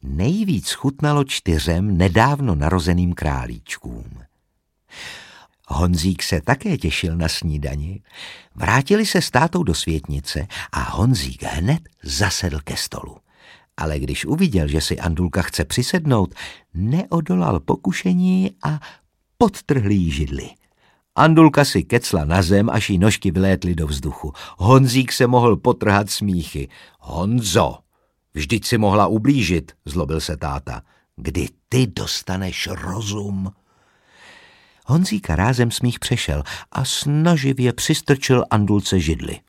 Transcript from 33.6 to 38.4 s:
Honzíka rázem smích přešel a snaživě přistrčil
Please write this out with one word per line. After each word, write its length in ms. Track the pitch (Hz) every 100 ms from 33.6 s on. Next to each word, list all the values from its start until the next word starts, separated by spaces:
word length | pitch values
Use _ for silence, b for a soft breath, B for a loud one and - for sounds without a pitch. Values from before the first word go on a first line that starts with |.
| _ b b b b b b b b b b b -
Honzíka 500 | 139 190 208 - 156
rázem 340 | 104 123 117
smích 280 | - 123 -
přešel 440 | - 120 - 73 73 B B
a 120 | -
snaživě 880 | 131 - 143 147 165 165 135 123 123
přistrčil 720 | 120 - 156 - 139 - 127